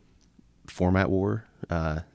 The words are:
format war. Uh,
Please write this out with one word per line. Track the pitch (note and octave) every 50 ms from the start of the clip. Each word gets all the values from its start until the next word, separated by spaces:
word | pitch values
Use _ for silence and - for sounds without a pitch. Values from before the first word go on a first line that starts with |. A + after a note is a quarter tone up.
| _ _ _ _ _ _ _ _ - _ _ _ - -
format | - - F2+ F2+ F#2 F#2+ G2 -
war. | F#2+ F#2 G2 G#2+ G#2+ A2 - _ _ _ - -
Uh, | F2 E2 D#2+ D#2 D#2 E2 - -